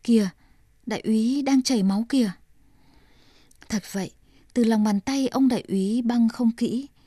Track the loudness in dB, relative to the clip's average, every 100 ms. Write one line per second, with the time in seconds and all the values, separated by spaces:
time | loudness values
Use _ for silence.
0 | 2 2 2 -4 _ _ _ _ -8 -6
1 | -2 0 0 -2 2 2 2 2 2 0
2 | 0 0 0 -4 _ _ _ _ _ _
3 | _ _ _ _ _ _ -8 -8 -6 -8
4 | -8 -12 _ _ _ 0 2 2 2 0
5 | -2 -2 -2 2 2 0 -2 -4 -2 -2
6 | -2 2 0 2 -2 0 -4 -4 -8 _